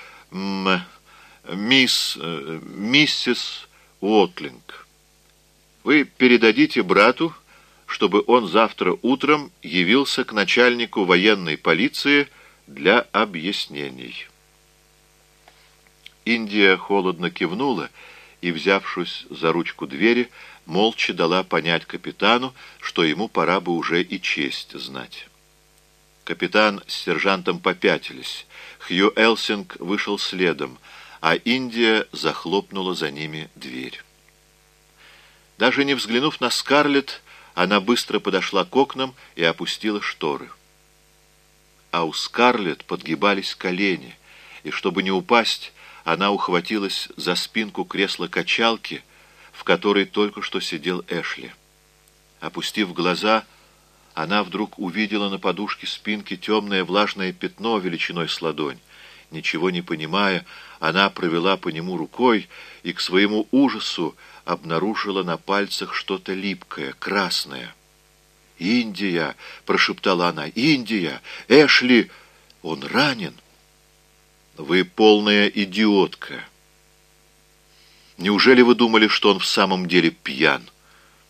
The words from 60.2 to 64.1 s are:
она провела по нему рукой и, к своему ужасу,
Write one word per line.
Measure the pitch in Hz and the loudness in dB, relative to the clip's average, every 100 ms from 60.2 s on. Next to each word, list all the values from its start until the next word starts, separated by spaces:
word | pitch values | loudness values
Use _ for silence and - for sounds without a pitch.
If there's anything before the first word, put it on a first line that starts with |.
| 98 90 - - - - | 0 0 -6 -18 -20 -6
она | 80 87 98 | -2 2 2
провела | - 90 82 90 92 | 0 -2 0 0 0
по | 92 | -4
нему | 80 90 90 | -6 -8 -8
рукой | 76 - 123 107 - - - - | -8 0 2 2 -2 -18 -20 -12
и, | 90 | -10
к | 87 | -6
своему | - 92 101 107 107 | -2 2 2 0 0
ужасу, | 131 135 110 - - 78 | 2 2 0 -6 -4 -6